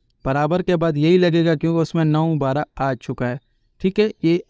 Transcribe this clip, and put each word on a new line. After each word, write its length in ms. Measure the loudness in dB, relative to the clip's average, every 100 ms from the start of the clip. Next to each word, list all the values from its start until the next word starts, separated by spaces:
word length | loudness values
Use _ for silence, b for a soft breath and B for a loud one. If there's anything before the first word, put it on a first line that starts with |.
| _ _
बराबर 380 | -4 -2 0 0
के 140 | 0 0
बाद 200 | 0 0
यही 220 | 2 4
लगेगा 360 | 4 2 2
क्योंकि 260 | 0 0 0
उसमें 240 | 0 0 0
नौ 280 | 2 0 0
बारह 280 | -2 -2 -6 -6
आ 140 | -4 -4
चुका 300 | -8 -6 -6
है, 120 | -6 -12 _ _ _
ठीक 180 | -2 0
है। 120 | -2 0
ये 180 | 0 0 0